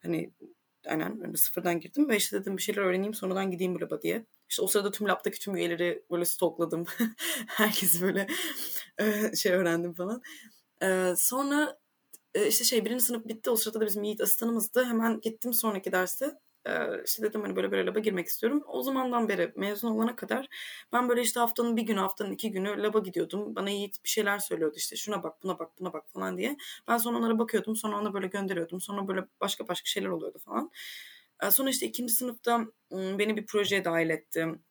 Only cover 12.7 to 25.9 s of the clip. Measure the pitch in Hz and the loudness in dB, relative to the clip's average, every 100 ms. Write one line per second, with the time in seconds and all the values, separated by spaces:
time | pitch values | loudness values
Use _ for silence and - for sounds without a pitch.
12.7 | 233 208 247 240 233 220 220 262 226 220 | 2 2 0 0 0 -6 -4 0 2 0
13.7 | 220 214 208 208 214 202 - 233 233 214 | 0 0 0 -2 0 0 2 0 0 2
14.7 | 247 254 226 226 220 226 220 240 233 226 | 2 2 2 2 2 -2 -4 -2 0 0
15.7 | 196 185 185 185 - 277 - _ _ - | -2 0 2 0 0 -4 -4 _ _ -4
16.7 | - - 202 - - 214 214 202 185 196 | 0 0 -2 -4 -2 0 -2 -2 -2 0
17.7 | 196 180 208 214 185 170 - 226 294 - | 2 2 0 0 -2 -4 -2 0 0 -2
18.7 | - 254 262 254 240 214 185 165 - 196 | -4 0 0 2 2 2 2 0 0 -2
19.7 | 208 233 220 226 233 - 233 269 - - | 0 0 2 2 0 -2 -2 -2 -12 -14
20.7 | - - 240 247 240 226 240 233 - 233 | -14 0 2 4 4 4 4 2 2 2
21.7 | 226 220 202 185 - 202 190 220 190 202 | 2 2 2 0 -2 -6 -2 -2 -2 -2
22.7 | 208 208 214 190 175 170 196 208 226 196 | 0 2 2 0 -2 -2 -2 -4 -2 -2
23.7 | 202 202 - - 220 202 202 - 170 160 | -2 -4 -6 -2 0 2 0 -2 0 0
24.7 | - - - - 202 160 - 190 175 160 | -2 -6 -6 -4 -4 -6 -8 -6 -6 -8
25.7 | _ 185 | _ -8